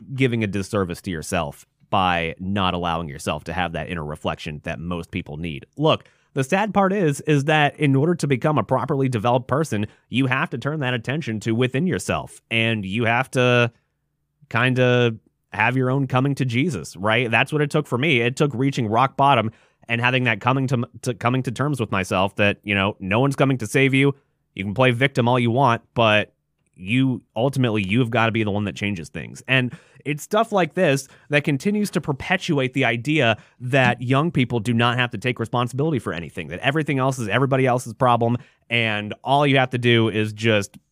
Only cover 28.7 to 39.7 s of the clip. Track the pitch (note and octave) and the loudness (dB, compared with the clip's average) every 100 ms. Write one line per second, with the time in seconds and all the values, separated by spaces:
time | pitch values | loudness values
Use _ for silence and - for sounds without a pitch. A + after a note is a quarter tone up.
28.7 | C2 G2+ F#2 D2 E2 A1+ - - C3 B2 | -4 -6 -6 -10 -12 -14 -10 -2 0 0
29.7 | - _ _ - D3+ - G#3 A3 G3+ E3 | -8 _ _ -10 -10 -2 -2 0 0 0
30.7 | F#3 F3 C#3 - - - D3 D#3 C#3 G#3 | 0 2 0 -4 -16 -2 0 0 0 0
31.7 | G#3 G#3 F3 C#3+ C3+ - F#3 - C#3 C3 | 0 -2 -4 -4 -4 -2 -2 0 0 0
32.7 | C3+ A#2+ A#2+ B2+ D#3 A#2 G#2 - - B2 | 0 0 0 0 2 2 0 -4 -14 0
33.7 | C3+ B2 A#2 A#2+ C3+ E3 D3 A#2+ A#2+ G#2 | 4 4 2 0 0 0 0 0 -2 0
34.7 | A#2 A#2+ A#2+ A#2+ G#2 B2+ B2+ A2+ A#2+ B2 | 2 2 2 -2 -2 -4 -4 -2 -2 -2
35.7 | B2+ D#3 C3 G2+ E2+ D#2 - D2 F2 C3+ | -2 -2 -2 -4 -6 -8 -10 -10 -4 -2
36.7 | D#3 D3+ C3+ C3+ C3 G#2+ A#2 C3+ C3 C3 | -2 0 0 0 -2 -2 0 2 2 2
37.7 | B2+ A#2+ G#2+ B2+ A#2 A#2 A#2+ - _ - | 0 -4 0 2 2 2 -2 -6 _ -4
38.7 | A#2 A2+ G#2 G#2 - B2 C#3 D3 C3+ B2+ | 0 0 -2 -6 -6 0 2 4 2 2